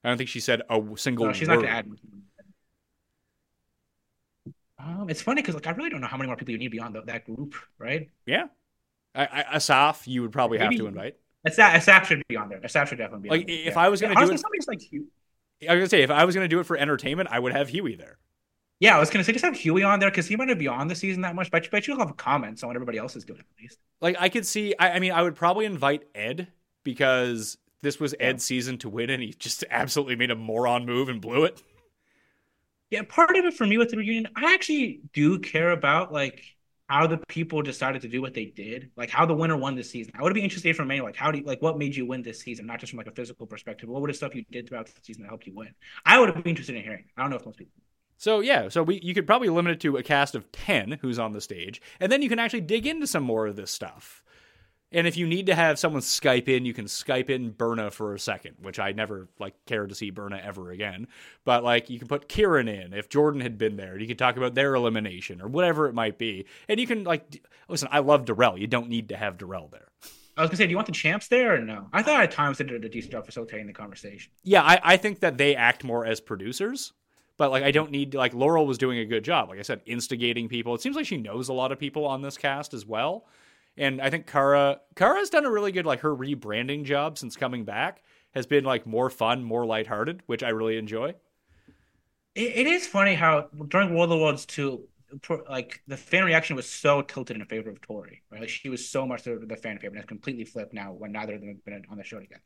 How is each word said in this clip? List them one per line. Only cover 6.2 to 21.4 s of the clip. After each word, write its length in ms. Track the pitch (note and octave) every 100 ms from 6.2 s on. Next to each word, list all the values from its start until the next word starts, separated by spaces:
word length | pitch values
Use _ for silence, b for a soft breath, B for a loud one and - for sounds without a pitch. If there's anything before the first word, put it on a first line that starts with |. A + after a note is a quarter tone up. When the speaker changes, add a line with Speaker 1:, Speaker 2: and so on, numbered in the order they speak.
| C3+
Speaker 2:
more 80 | A#2
people 160 | A#2+
you 60 | A2+
need 120 | B2
beyond 240 | A2 A#2
th-, 100 | A2
that 220 | G#2+ A2 -
group, 280 | A2+ C#3+ - - _
right? 320 | A#2 D#3 D3 _
Speaker 1:
Yeah. 220 | - E3+ E4+ _ _ _ _ _ _
I, 120 | C3 C#3
I, 300 | C#3+ C#3+ D3
Asaf, 520 | - C3+ D3 D3+ -
you 140 | B2+
would 100 | A#2
probably 240 | C3+ A#2+ A2+
have 140 | A2
Speaker 2:
Maybe 80 | A#2+
Speaker 1:
to 80 | G#2+
invite. 300 | F#2+ A2 - _ _ D#3+
Speaker 2:
Asaf, 280 | F#3+ G#3
Asaf 340 | E3 F#3 F#3 -
should 140 | D3+ -
be 80 | A2+
on 100 | G#2
there. 160 | F#2+
Asaf 240 | A#2 D#3 C#3+
should 80 | B2
definitely 280 | G#2 G#2
be 40 | G#2
Speaker 1:
Like, 120 | E3
Speaker 2:
on 40 | F3
there. 80 | E3
Speaker 1:
if 160 | D#3+
Speaker 2:
Yeah. 60 | D#3+
Speaker 1:
I 80 | F3+
was 100 | G3
gonna 140 | G#3+
Speaker 2:
Honestly, 140 | G3+ E4+
Speaker 1:
do 60 | D#4+
it 40 |
Speaker 2:
somebody's 260 | G#4+ G4+ -
like 140 | G3+
Hugh. 260 | - D3 - _ _ _ _ _ D#3
Speaker 1:
I 60 |
was 60 | F3
gonna 80 | F#3
say, 140 | F#3+
if 80 | C3
I 140 | D3+
was 100 | F3
gonna 140 | F#3 F3+
do 120 | E3+
it 40 |
for 140 | D#3+ D#3+
entertainment, 500 | C#3+ C#3 C3+ D#3+ F#3
I 100 | A#2+
would 120 | B2+
have 160 | C3+ C#3
Huey 260 | F3+ F3
there. 220 | - - - _ _ _ _ _ _
Speaker 2:
Yeah, 180 | G#3 E3+
I 40 |
was 100 | D#3
gonna 140 | G#3
say, 80 | F#3
just 120 | A3+
have 100 | F4+
Huey 280 | - D#3+ F3
on 180 | G3 G3+
there 100 | G3
'cause 180 | F#3+ E3
he 80 | G#3+
might 120 | C4
not 100 | G3+
be 100 | C#3
on 200 | B2 D3
the 60 |
season 260 | F3 G3 F#3
that 120 | F3+
much, 160 | E3+